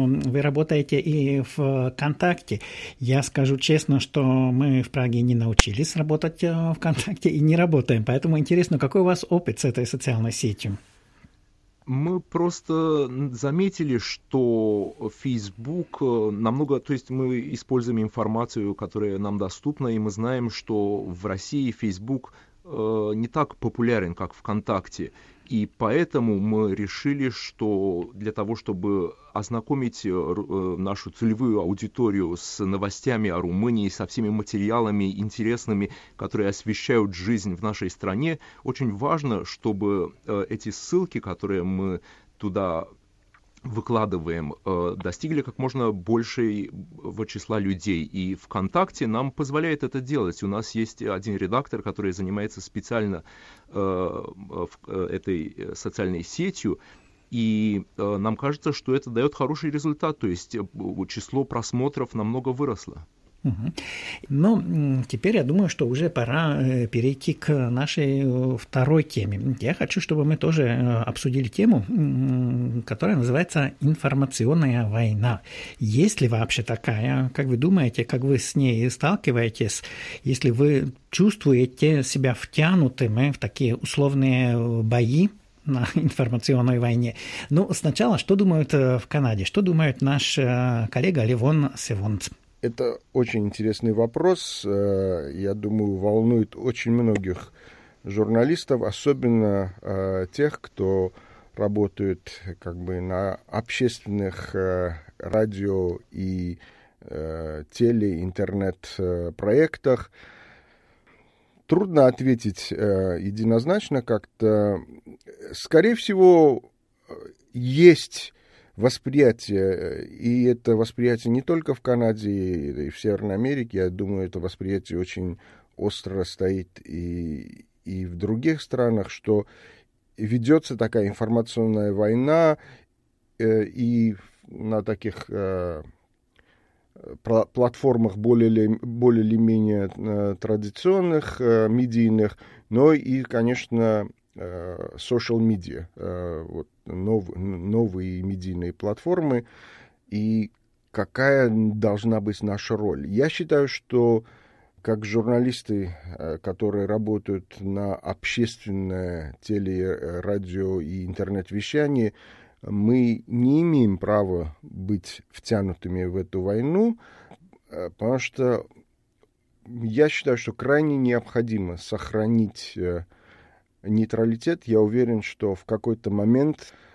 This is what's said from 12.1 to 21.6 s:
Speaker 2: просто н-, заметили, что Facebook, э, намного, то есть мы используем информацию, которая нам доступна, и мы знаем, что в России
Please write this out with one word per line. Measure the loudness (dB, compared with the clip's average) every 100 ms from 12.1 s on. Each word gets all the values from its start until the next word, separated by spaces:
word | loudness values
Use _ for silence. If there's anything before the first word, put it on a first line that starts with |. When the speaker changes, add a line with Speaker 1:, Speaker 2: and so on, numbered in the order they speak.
| -2
Speaker 2:
просто | -4 -2 -2 -2 -2 0 2 2 0
н-, | -2 -6
заметили, | -4 -2 0 0 0 0 0
что | -2 -10 _ 2 4 4 2 2 -2 -6 -10 -6
Facebook, | -4 -4 -6 -10 -6 -6 -6 -2
э, | 0 2 0
намного, | 0 0 0 0 -2
то | -2
есть | -6 -4
мы | -4 -2 -2 -4
используем | -10 -2 0 0 0
информацию, | -2 -2 -2 -2 -2 -4 -4 -4
которая | -6 -4 -4 -2
нам | -4 -4
доступна, | -4 -4 -6 -4 -2
и | -2
мы | -2
знаем, | -4 -4 -2 -4
что | -6 -4 -2 0 -2
в | -6 -8 -6
России | -6 -4 -4